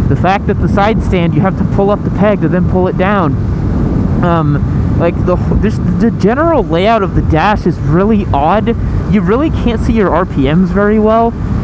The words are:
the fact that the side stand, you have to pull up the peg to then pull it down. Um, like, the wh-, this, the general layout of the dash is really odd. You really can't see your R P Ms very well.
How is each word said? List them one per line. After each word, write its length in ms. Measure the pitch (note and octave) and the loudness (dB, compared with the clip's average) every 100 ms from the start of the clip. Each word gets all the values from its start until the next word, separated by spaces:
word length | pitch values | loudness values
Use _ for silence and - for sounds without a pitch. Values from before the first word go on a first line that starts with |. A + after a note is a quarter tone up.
| - | 0
the 80 | C#3+ | 0
fact 320 | E3+ G3+ - | 0 0 0
that 120 | G3 | 0
the 80 | E3+ | 0
side 360 | G#3 G3+ A3+ | 2 2 0
stand, 320 | - F#3 E3+ D3 | 0 0 0 0
you 60 | |
have 160 | F#3+ - | 0 0
to 40 | - - | -2 0
pull 160 | G3 | 0
up 120 | G3+ | 0
the 60 | - | -2
peg 300 | - G#3 F#3+ | 0 0 0
to 60 | E3 | 0
then 200 | F3+ F3 | 0 0
pull 200 | F#3 F#3 | 0 0
it 100 | - | 0
down. 380 | F#3 G#3 D#3 B2+ - - - - - - - - | 0 0 0 0 -2 -2 -2 -2 0 0 0 0
Um, 760 | F3 E3+ D3 C#3+ - - - - | 0 0 0 0 0 0 0 0
like, 260 | E3+ E3+ F3 | 0 0 0
the 80 | F3+ | 0
wh-, 260 | - E3+ | 0 0
this, 160 | G#3 - A3+ F3 | 0 0 -2 0
the 100 | A3+ | 0
general 540 | E3+ G3 B3+ E4+ D4+ | 2 0 2 0 0
layout 400 | D#3+ D#3+ G3+ A3+ | 0 0 0 0
of 100 | F3+ | 0
the 80 | - | -2
dash 460 | - D#3 F#3+ G#3 F#3+ | 0 0 0 0 -2
is 100 | - | -2
really 460 | C#3 E3 G3+ G#3+ F#3+ | 0 2 2 0 0
odd. 420 | C#3 D3+ G#3 G#3+ A#3 - - - | 0 0 0 0 -2 -2 -2 0
You 80 | G3+ | 0
really 300 | F3 A#3 D#4+ | 2 0 0
can't 280 | - A3+ G#3+ | 0 -2 0
see 120 | - | 0
your 160 | A3+ F3+ | 2 2
R 160 | D3+ F#3 | 0 -2
P 260 | - C3+ | 0 0
Ms 200 | D#3+ F#3 | 2 2
very 260 | F3+ G#3 A3 | 2 2 2
well. 340 | G#3+ A3+ A#3 - - - | 2 2 0 -2 -4 -2